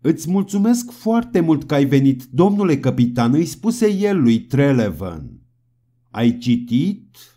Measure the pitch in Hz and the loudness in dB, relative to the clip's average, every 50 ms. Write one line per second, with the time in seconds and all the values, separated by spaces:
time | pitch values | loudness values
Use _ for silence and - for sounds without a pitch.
0 | 123 147 156 - - 156 185 196 190 196 - 202 196 226 240 240 - - - - | _ 0 -2 -2 -2 -4 -2 -2 -2 -2 -2 0 2 2 0 0 -2 -10 -16 -8
1 | - 220 226 233 233 - - 190 165 160 156 135 - - 156 143 143 135 143 139 | -4 -2 -2 -2 -2 -2 -2 0 2 2 0 0 0 -2 0 0 2 2 2 2
2 | 135 139 135 127 - - 123 131 175 202 202 202 202 180 151 135 - 131 127 127 | 4 2 0 -2 -8 -8 0 2 2 2 2 0 0 0 0 0 -2 -4 0 0
3 | 120 120 120 127 120 117 135 151 170 - - - - 226 240 240 226 208 208 190 | 0 0 0 0 0 2 2 0 0 -2 -6 -6 -4 -4 -2 0 0 0 0 0
4 | 202 208 202 185 131 117 113 113 - - - 135 143 143 139 127 110 104 92 73 | 0 0 0 2 2 2 2 2 -2 -2 0 2 2 2 2 2 0 -2 -4 -6
5 | 98 90 85 78 69 60 58 - _ _ _ _ _ _ _ _ _ _ _ _ | -10 -10 -10 -12 -14 -16 -20 -20 _ _ _ _ _ _ _ _ _ _ _ _
6 | _ _ - 104 120 120 117 - - 123 120 120 - - 113 123 160 190 202 - | _ _ -6 0 0 0 0 0 0 0 0 0 0 -2 0 0 0 0 -4 -6
7 | - _ _ - - _ _ | -12 _ _ -20 -20 _ _